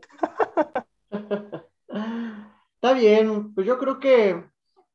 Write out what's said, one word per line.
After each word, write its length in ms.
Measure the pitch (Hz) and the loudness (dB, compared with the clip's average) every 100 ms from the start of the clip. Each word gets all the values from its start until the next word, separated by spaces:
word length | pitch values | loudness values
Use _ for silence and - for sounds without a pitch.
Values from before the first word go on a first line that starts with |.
| - - 311 - - - 302 262 - _ _ | -20 -8 -6 -4 -4 -2 -4 -6 -10 _ _
<laughs> 580 | 208 - 208 - - - _ - 214 220 233 233 208 - _ _ _ | -12 -8 -8 -8 -16 -18 _ -14 -10 -8 -8 -10 -14 -20 _ _ _
Está 180 | 240 | 0
bien, 600 | 262 220 214 220 214 214 | 4 6 6 2 -2 -6
pues 120 | - 190 | -4 -2
yo 120 | 254 | -2
creo 220 | 269 262 | -4 -2
que, 440 | 269 247 202 175 - _ _ _ _ | 4 4 4 0 -10 _ _ _ _